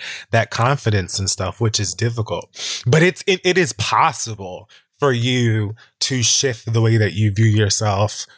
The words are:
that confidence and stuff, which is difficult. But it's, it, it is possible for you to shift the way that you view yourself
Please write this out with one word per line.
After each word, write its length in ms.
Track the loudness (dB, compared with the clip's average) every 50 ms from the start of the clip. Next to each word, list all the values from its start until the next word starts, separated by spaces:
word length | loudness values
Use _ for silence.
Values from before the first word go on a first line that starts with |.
| -12 -14 -14 -14 -8 -2
that 180 | 0 0 0 0
confidence 680 | 0 0 0 0 0 0 0 0 0 0 0 -2 -4 -4
and 100 | -2 -2
stuff, 320 | -4 -4 -4 -6 -4 -2
which 180 | -2 -2 0 -2
is 140 | -4 -4 -4
difficult. 560 | -4 -4 -4 -2 -4 -6 -4 -6 -8 -8 -10 -14 -12 -10 -8 -8 -4 0
But 160 | 2 4 4 4
it's, 200 | 4 2 0 -2
it, 140 | -2 -2 0 0
it 120 | 0 2
is 140 | 2 2 0 -2
possible 960 | -4 -4 0 2 2 2 2 0 -2 -6 -6 -8 -10 -12 -12 -12 -14 -16 _ -20 -20 _ _ _ -2
for 140 | 0 0 2
you 640 | 2 0 0 2 2 2 2 2 2 0 -2 -6 -10 -16 _ _ -6
to 200 | -4 -2 -2 0 0
shift 480 | 0 0 0 0 -2 -2 -4 -4 -2 0
the 80 | 2
way 160 | 4 4 4
that 160 | 4 2 2 2
you 180 | 0 0 2
view 140 | 2 4 4
yourself 800 | 4 4 4 2 2 0 0 0 0 0 0 0 0 -2 -6 -12 -12 -16